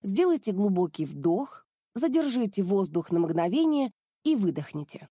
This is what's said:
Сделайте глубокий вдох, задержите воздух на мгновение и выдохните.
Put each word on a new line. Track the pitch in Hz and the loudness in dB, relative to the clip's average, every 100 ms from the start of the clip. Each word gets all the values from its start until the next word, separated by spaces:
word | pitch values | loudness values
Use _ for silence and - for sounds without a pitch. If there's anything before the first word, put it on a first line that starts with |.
Сделайте | 202 196 359 330 - | -2 0 2 2 0
глубокий | 190 202 180 180 - 147 | 0 2 2 0 -2 -8
вдох, | 143 165 180 277 - _ _ _ 233 | -2 0 0 -2 -12 _ _ _ -4
задержите | 302 294 294 247 220 - | 0 0 0 0 -2 -2
воздух | 180 196 180 165 - | 0 0 0 -2 0
на | 170 | 0
мгновение | 170 165 170 247 320 294 262 _ _ _ | 2 0 0 2 2 2 -2 _ _ _
и | 302 302 | 0 2
выдохните. | 190 151 147 151 143 - 147 | 2 -2 -6 -10 -10 -14 -18